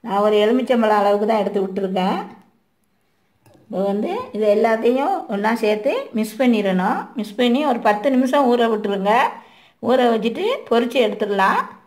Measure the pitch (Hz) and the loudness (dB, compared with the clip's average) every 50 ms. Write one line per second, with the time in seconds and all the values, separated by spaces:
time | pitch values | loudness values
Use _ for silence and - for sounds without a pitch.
0 | - 226 190 202 208 214 214 208 208 214 240 254 247 240 254 233 226 214 214 208 | -6 -2 -2 0 2 4 4 4 4 4 2 0 2 2 2 2 4 4 2 4
1 | 202 202 202 202 220 214 226 214 196 196 - 202 190 190 190 196 196 190 190 190 | 4 4 2 2 2 0 0 0 0 0 -2 -2 -2 -2 -4 -4 -4 -2 -2 0
2 | 180 190 - - 185 - - - _ _ _ _ _ _ _ _ _ _ _ _ | 0 0 -2 -2 -6 -10 -16 -20 _ _ _ _ _ _ _ _ _ _ _ _
3 | _ _ _ _ _ _ _ _ _ - _ - _ _ - 180 196 202 196 208 | _ _ _ _ _ _ _ _ _ -20 _ -20 _ _ -6 -4 -2 -2 -2 -2
4 | 220 349 370 480 508 508 - 208 214 208 208 214 226 226 226 220 226 240 254 262 | -4 -4 -4 -6 -8 -8 -6 -2 2 2 2 4 2 2 0 2 2 0 2 2
5 | 277 370 392 339 - - 220 202 202 220 233 233 233 208 214 214 214 277 339 523 | 0 -2 -2 -4 -4 -6 -6 -2 -2 -2 -2 0 0 0 0 0 -2 -2 -2 -2
6 | 554 - - 220 220 214 - - 262 247 233 - 202 190 185 185 185 208 262 - | -6 -6 -4 -4 -4 -4 -4 0 2 2 2 2 2 0 0 0 0 0 -2 -4
7 | 427 - - 254 208 208 - - 247 240 240 269 302 285 247 226 - 226 208 208 | -6 -8 -8 -10 -10 -8 -4 -2 0 0 2 0 0 -2 -2 0 0 0 0 2
8 | - 285 262 254 262 247 269 285 277 240 240 240 233 226 220 208 208 202 202 196 | 0 0 2 2 0 2 2 2 2 2 2 2 2 0 0 -2 -2 -4 -4 -2
9 | 190 202 214 247 294 320 - - - - - _ _ _ _ _ - 233 247 254 | 0 2 2 2 2 0 -4 -8 -20 -20 -20 _ _ _ _ _ -2 0 2 2
10 | 247 240 226 220 196 233 - 311 370 453 539 - - - 233 233 247 240 - 277 | 4 2 2 2 0 -2 -4 -2 -2 -2 -2 -4 -2 0 0 0 0 0 0 2
11 | 233 208 208 - 226 196 202 196 190 202 233 480 - - - - _ | 0 0 0 -2 -4 -2 0 2 2 2 2 0 -4 -6 -12 -20 _